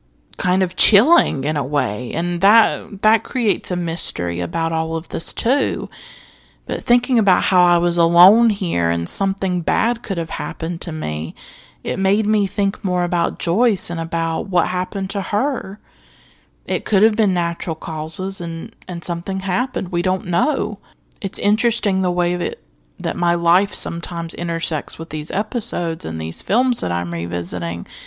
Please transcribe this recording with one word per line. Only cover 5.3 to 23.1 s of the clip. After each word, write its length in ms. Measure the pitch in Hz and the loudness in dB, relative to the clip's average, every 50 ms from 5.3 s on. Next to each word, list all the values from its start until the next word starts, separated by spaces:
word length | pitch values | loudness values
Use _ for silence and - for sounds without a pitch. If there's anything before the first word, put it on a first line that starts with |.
| - | -2
too. 560 | - - 226 262 285 233 208 180 - - 190 - - - - - - - - - - _ _ _ _ _ | 0 2 2 2 2 2 0 -2 -4 -6 -8 -12 -14 -20 -20 -20 -20 -20 -20 -20 -20 _ _ _ _ _
But 160 | - - - - | -6 -6 -4 2
thinking 360 | - 240 247 247 - 262 233 | 2 2 2 2 2 0 2
about 260 | 208 196 185 185 185 | 4 4 2 2 2
how 180 | - 190 180 180 | 2 4 4 6
I 160 | 175 175 170 | 6 4 4
was 180 | 170 175 170 | 2 2 2
alone 540 | 170 170 170 170 170 175 190 214 233 233 226 | 2 2 4 6 8 8 8 8 6 4 2
here 400 | 208 196 185 170 165 175 170 165 | 2 0 -2 -2 0 0 0 0
and 180 | 170 170 170 170 | 0 0 0 0
something 520 | - - 196 196 190 - - 185 180 175 | 0 2 2 0 0 0 -2 -2 -2 -2
bad 420 | 165 - 160 165 185 233 240 233 - | 0 0 0 2 2 0 -2 -2 -4
could 160 | - 196 170 | -6 -4 -4
have 120 | 165 160 | -4 -4
happened 500 | - - 151 156 160 - 160 165 180 170 | -6 -6 -6 -6 -6 -6 -4 -4 -4 -4
to 120 | - - 156 | -4 -6 -4
me, 420 | 156 151 151 151 151 156 160 - - - - - - - - _ _ - | -4 -4 -4 -4 -4 -6 -8 -8 -12 -18 -20 -20 -20 -20 -20 _ _ -6
it 160 | 247 233 - | -4 -2 0
made 260 | 190 190 196 214 214 | 2 2 2 2 2
me 220 | 208 214 214 202 190 | 2 2 2 0 0
think 360 | - - 202 196 196 - - | 0 0 0 0 0 -2 -2
more 200 | 190 180 180 175 | -2 0 0 0
about 340 | 175 175 170 170 - - - | 0 0 0 0 0 -2 -2
Joyce 500 | - - 156 156 254 240 208 180 - - | -2 0 2 2 2 2 2 2 0 0
and 120 | 165 165 | -2 -4
about 480 | 165 165 - 165 165 165 165 165 165 185 | -4 -2 -2 -2 0 0 0 -2 -2 0
what 180 | 185 175 - | 0 0 0
happened 420 | 175 185 180 185 190 - 202 196 185 | 0 0 -4 -4 -4 -4 -4 -4 -2
to 120 | - 202 185 | -2 -4 -4
her. 560 | - - 202 247 294 277 208 - 190 196 202 _ _ _ _ _ _ _ _ _ _ _ _ _ _ _ _ _ | -2 0 0 0 0 -2 -4 -6 -8 -12 -14 _ _ _ _ _ _ _ _ _ _ _ _ _ _ _ _ _
It 180 | - 190 170 - | -4 -4 -4 -2
could 200 | - - 196 202 | 0 2 4 4
have 100 | 226 208 | 4 4
been 180 | 214 220 202 185 | 4 2 2 2
natural 440 | 180 170 170 170 - - - 160 | 2 0 -2 -2 -4 -4 -4 -4
causes 640 | - - - 160 156 156 160 - - 185 196 196 - | -4 -6 -6 -6 -6 -6 -6 -4 -4 -4 -4 -4 -4
and, 340 | 175 165 165 165 160 - - - - - | -4 -6 -6 -6 -8 -10 -12 -14 -10 -8
and 160 | 180 170 - | -8 -6 -4
something 360 | - 175 170 170 - 190 190 | -4 -4 -4 -4 -4 -4 -4
happened. 520 | 185 190 180 196 254 262 - - 190 180 185 | -2 -2 -2 -2 -2 -2 -2 -4 -4 -2 -2
We 100 | 175 175 | -2 0
don't 240 | 190 185 185 - | 0 0 -2 -2
know. 540 | - 180 170 226 294 294 - - - 214 - _ _ _ _ _ _ _ - - | -2 0 2 2 2 0 0 -2 -4 -6 -8 _ _ _ _ _ _ _ -8 -6
It's 160 | 196 - - | -4 -4 0
interesting 640 | - 202 208 220 - 233 220 - - 202 190 190 190 | 2 2 2 2 2 0 0 0 0 0 0 0 0
the 80 | 180 | 0
way 240 | 175 175 175 175 175 | 0 0 0 0 0
that, 260 | 175 175 - - - _ _ _ _ _ _ _ - | -2 -2 -4 -6 -8 _ _ _ _ _ _ _ -6
that 180 | 170 170 | -4 -4